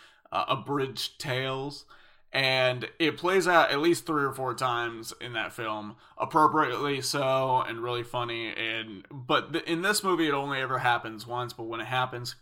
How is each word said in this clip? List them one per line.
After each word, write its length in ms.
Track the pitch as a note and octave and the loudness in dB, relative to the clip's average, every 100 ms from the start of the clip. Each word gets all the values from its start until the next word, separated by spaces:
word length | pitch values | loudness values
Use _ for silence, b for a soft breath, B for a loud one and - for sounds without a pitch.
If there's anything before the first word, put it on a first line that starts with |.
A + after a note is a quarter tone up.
| B B - | B B -6
uh, 140 | F#2+ - | -4 0
abridged 720 | C3 - C#3+ C3+ C3+ - - | -2 -2 -2 -2 -4 -8 -8
tales, 640 | D#3 B2+ C3+ C3+ C#3+ C#3 - b b b _ | -6 -4 -2 -4 -6 -10 -16 b b b _
and 560 | C3+ C3+ C3 B2+ B2 A2+ - | 0 2 4 2 2 -6 0
it 200 | D#3+ - | 0 2
plays 300 | F3 F#3+ F3 | 2 4 6
out 240 | E3+ D3 | 6 6
at 100 | C#3+ | 4
least 240 | E3 E3 - | 4 2 0
three 180 | D3+ | 0
or 80 | C#3 | 0
four 240 | B2+ B2+ A#2 | -2 -4 -2
times 580 | C3 A#2+ A#2 A2+ A2+ - | 0 0 -2 -6 -12 -10
in 120 | A#2 | -8
that 200 | A#2 G2 | -6 -6
film, 420 | - A2+ G#2+ G#2 - b - | -6 -6 -6 -8 -14 b -8
appropriately 840 | B2+ D#3 D3+ D#3 C#3+ A#2+ C#3+ C#3 | 0 6 6 6 2 0 -2 -2
so 600 | B2 C#3+ C3+ C3 C3 B2+ - | -2 -2 2 2 2 2 0
and 160 | A#2 | -4
really 200 | A#2+ A#2+ | -4 -4
funny, 480 | A#2+ B2 A#2+ A#2 A2+ | -4 -6 -4 -4 -6
and, 520 | - A2+ A2 A2 G2 - | -4 -4 -4 -6 -12 -14
but 420 | C#3+ B2 D3 - | -14 0 0 2
th-, 120 | D#3 D#3+ | -4 -2
in 180 | E3 | 0
this 200 | F#3+ G#3 | 2 0
movie, 240 | F#3+ E3+ D#3+ | 2 2 2
it 60 | |
only 260 | C#3 C#3+ C3+ | 2 0 -2
ever 200 | C3 B2+ | -2 0
happens 480 | B2 A#2+ A2+ A2 A#2+ | 2 2 0 -10 -8
once, 260 | A#2+ A#2+ | -6 -6
but 100 | - | -8
when 180 | A2+ A#2 | -8 -6
it 60 | A2+ | -2
happens, 480 | B2+ B2+ B2 A#2+ - | 0 -2 -4 -10 -12